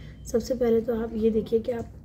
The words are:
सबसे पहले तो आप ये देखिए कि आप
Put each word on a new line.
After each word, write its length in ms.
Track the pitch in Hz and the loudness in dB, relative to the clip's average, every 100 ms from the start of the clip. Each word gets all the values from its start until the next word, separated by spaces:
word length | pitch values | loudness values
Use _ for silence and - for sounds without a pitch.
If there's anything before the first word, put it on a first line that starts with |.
| - - - | -16 -14 -2
सबसे 280 | 226 220 | -2 0
पहले 260 | 247 233 226 | 0 4 4
तो 200 | 226 226 | 2 -2
आप 100 | 226 | -2
ये 160 | 226 220 | 0 2
देखिए 280 | 214 - 226 | 2 2 0
कि 140 | 220 | 0
आप 200 | 233 - - | -4 -6 -12